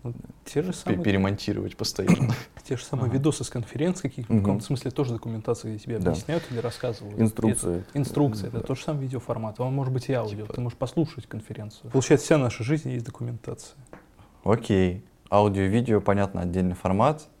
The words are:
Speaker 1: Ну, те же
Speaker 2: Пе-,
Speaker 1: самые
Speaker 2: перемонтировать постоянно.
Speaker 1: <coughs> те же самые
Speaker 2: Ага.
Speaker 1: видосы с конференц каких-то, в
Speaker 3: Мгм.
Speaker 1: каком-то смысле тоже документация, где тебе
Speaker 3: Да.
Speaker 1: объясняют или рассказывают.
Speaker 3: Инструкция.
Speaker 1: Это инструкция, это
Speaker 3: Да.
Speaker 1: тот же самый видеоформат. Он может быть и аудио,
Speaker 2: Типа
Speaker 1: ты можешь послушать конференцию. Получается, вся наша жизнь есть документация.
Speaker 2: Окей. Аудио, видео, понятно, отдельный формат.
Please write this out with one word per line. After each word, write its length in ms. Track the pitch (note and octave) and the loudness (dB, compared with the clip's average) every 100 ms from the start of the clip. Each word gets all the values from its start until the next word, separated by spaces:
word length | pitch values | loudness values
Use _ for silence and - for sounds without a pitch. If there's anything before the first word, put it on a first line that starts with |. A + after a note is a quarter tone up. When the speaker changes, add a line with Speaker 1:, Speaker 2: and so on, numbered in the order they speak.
Speaker 1:
Ну, 120 | B2 A#2+ - - - | -10 -12 -16 -20 -4
те 160 | C#3+ | -2
же 60 | F#3 | -2
Speaker 2:
Пе-, 40 | - | -6
Speaker 1:
самые 260 | - F#2 | -2 0
Speaker 2:
перемонтировать 720 | D#3+ G2 F#2+ G2 - G2+ G2 - | 2 4 2 0 -2 -4 -4 -4
постоянно. 580 | A2 - F#2 E3+ B2 A#2+ - | -6 -2 4 4 4 0 -6
Speaker 1:
<coughs> 160 | - | -20
те 120 | - B2 | -8 -8
же 60 | |
самые 220 | - C3 B2+ | -4 -2 0
Speaker 2:
Ага. 60 | C3 | 2
Speaker 1:
видосы 260 | D3 D3 | 2 0
с 60 | B2 | -4
конференц 500 | B2 A#2 B2+ E3+ F#3 | -6 -6 -2 -2 0
каких-то, 320 | B2 - A#2 | -6 -6 0
в 40 | A2 | 2
Speaker 3:
Мгм. 80 | |
Speaker 1:
каком-то 200 | G2+ C3 | 4 0
смысле 260 | - C#3 B2+ | 0 -4 -2
тоже 220 | - C3 | -2 -2
документация, 580 | A#2 A2+ A2+ A2 A#2 A2+ | -2 -6 -6 -2 -4 -4
где 40 | G#2+ | -8
тебе 140 | - A2 | -6 0
Speaker 3:
Да. 120 | F2 | 2
Speaker 1:
объясняют 320 | D#2+ - E3 - | 2 0 -4 -2
или 80 | A#2+ | -4
рассказывают. 640 | A#2 - B2+ G#2+ G#2 G#2+ | -4 -4 -6 -6 -8 2
Speaker 3:
Инструкция. 600 | A2+ A2 A2 F#2+ F2 F2 | 2 4 2 2 0 -2
Speaker 1:
Это 180 | G2 C#3+ | -4 -4
инструкция, 500 | C3 - D3 G#2+ F#2+ | -2 2 2 0 -4
это 100 | A#2 | -6
Speaker 3:
Да. 40 | A2 | -4
Speaker 1:
тот 120 | C3+ | -6
же 60 | |
самый 180 | - D3 | -4 -4
видеоформат. 580 | C3 B2+ - A#2 A2 G#2 | -4 -6 -6 -4 -6 -4
Он 140 | B2+ | -2
может 180 | C3+ C3 | 0 0
быть 160 | B2+ - | -2 0
и 60 | |
аудио, 280 | B2+ A2 G#2 | -2 -2 -6
Speaker 2:
Типа 100 | G#2+ | -8
Speaker 1:
ты 60 | - | -4
можешь 160 | A#2+ - | -6 -4
послушать 480 | B2 - D#3 - - | -2 0 -2 -4 -12
конференцию. 640 | A2 - G#2+ G#2+ - A2 | -12 -10 -12 -12 -14 0
Получается, 340 | C3 - D3+ - | 2 6 4 6
вся 120 | D#3 | 4
наша 260 | B2 - | 4 -2
жизнь 260 | A2+ D#3 C3 | -2 0 -2
есть 140 | B2 | -6
документация. 720 | A#2 - A#2+ A2+ - B2 - - - - _ - - - | -8 -10 -10 -8 -10 -12 -14 -20 -20 -20 _ -20 -20 -4
Speaker 2:
Окей. 600 | F#3 A3+ - F#2+ F#2 F#2 - _ - | 2 2 4 4 4 0 -10 _ 2
Аудио, 340 | G2+ G#2 G2 | 4 6 4
видео, 360 | F#2+ A2+ B2 G#2 | 2 2 4 2
понятно, 400 | F#2+ G2+ G2 F#2 | 4 2 2 -2
отдельный 340 | F2+ F#2 F#2 | -2 0 0
формат. 540 | F2+ - F#2+ C3 D#3 - _ | 0 0 4 2 2 -8 _